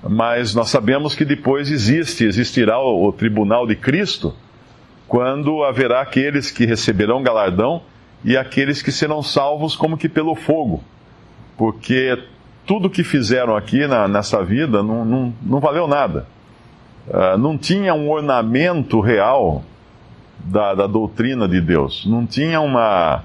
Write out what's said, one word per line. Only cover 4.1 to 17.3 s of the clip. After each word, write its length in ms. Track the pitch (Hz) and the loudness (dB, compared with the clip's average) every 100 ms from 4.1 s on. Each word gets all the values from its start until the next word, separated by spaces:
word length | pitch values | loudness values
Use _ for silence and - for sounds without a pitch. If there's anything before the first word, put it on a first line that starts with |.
| - 76 - - - - - - - - | -4 -8 -8 -20 -20 -20 -20 -20 -20 -2
quando 560 | 120 127 139 147 156 | 0 0 -2 -2 0
haverá 380 | 139 127 127 123 | 0 0 0 0
aqueles 480 | 131 131 143 143 131 | 0 -2 0 -2 -6
que 140 | - | 0
receberão 580 | 113 113 - 98 104 123 | 0 2 0 2 4 4
galardão 600 | 127 110 98 90 120 170 - - - - | 2 2 2 2 0 -2 -8 -20 -20 -8
e 120 | 110 127 | 0 0
aqueles 460 | 131 - 139 147 | 0 -2 -2 -2
que 100 | - | -4
serão 300 | 139 151 151 | -2 -2 -2
salvos 520 | 139 - 139 151 156 | -2 0 0 0 -4
como 220 | - 156 160 | -2 -2 -2
que 120 | 160 | -2
pelo 260 | 156 156 | -2 -2
fogo. 500 | 156 - 156 135 80 - - - - - - - - | -4 -2 -2 0 -6 -8 -20 -20 -20 -20 -20 -20 -2
Porque 680 | 110 110 - 127 131 123 - - - - - | -2 -2 -2 0 0 -2 -6 -20 -20 -20 -4
tudo 240 | 202 190 | -2 0
que 120 | - | -2
fizeram 540 | 170 143 107 127 123 107 | 0 0 2 0 2 0
aqui 300 | 104 131 143 | 0 0 2
na, 200 | 123 101 | 2 2
nessa 380 | 101 104 110 | 0 0 -2
vida 380 | 90 117 156 104 | 0 0 2 0
não, 220 | 107 113 | 0 -2
não, 300 | 113 131 127 113 | 0 0 -2 -6
não 180 | - 135 | -2 0
valeu 260 | 147 151 160 | 0 0 0
nada. 400 | 143 120 76 60 - - - - - - - - | 0 0 -2 -8 -20 -20 -20 -20 -20 -20 -20 -4
Ah, 260 | 90 92 | 0 2